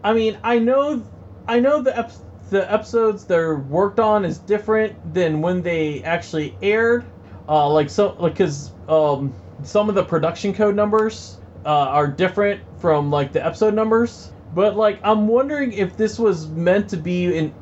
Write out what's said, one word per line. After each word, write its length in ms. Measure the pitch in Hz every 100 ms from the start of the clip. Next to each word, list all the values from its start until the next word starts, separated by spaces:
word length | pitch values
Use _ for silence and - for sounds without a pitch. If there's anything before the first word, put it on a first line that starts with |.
I 80 | 208
mean, 260 | 226 220 208
I 160 | 226 240
know, 420 | 226 269 294 254 - - - - -
I 100 | 240
know 240 | 269 294
the 140 | 254 226
ep-, 140 | 233 - - - -
the 200 | 196 185
episodes 520 | 214 - 226 220 208
they're 320 | - 170 160 147
worked 420 | 135 160 202 226
on 260 | 214 208
is 140 | 175 -
different 720 | - 208 214 220 214 - 165
than 280 | 170 165 151
when 220 | 170 180
they 420 | 175 165 151 143
actually 520 | 151 170 - 156 147 -
aired. 420 | 202 220 233 240 - - - - -
Uh, 200 | 151 147
like, 220 | 156 147
so, 240 | - 202 -
like, 160 | 170 -
'cause, 340 | 175 143 - - -
um, 440 | 156 147 131 139 - - -
some 240 | 143 208 214
of 80 | 196
the 80 |
production 500 | - 165 160 170 202
code 220 | 190 208 202
numbers, 640 | 208 220 214 - - - - - 147
uh, 20 |
are 380 | 147 135 147 147
different 540 | 143 180 202 202 196 - -
from, 320 | 170 151 143
like, 220 | 147 139
the 120 | 156
episode 300 | 165 - 214
numbers. 560 | 214 220 226 233 - - - -
But, 220 | 165 208 202
like, 240 | 214 202
I'm 220 | 202 214 214
wondering 440 | 240 277 294 262
if 240 | 202 185 -
this 220 | 220 233
was 300 | 220 170 156
meant 400 | 160 170 202 196
to 60 | 175
be 400 | 165 180 180 165
an 160 | 151 -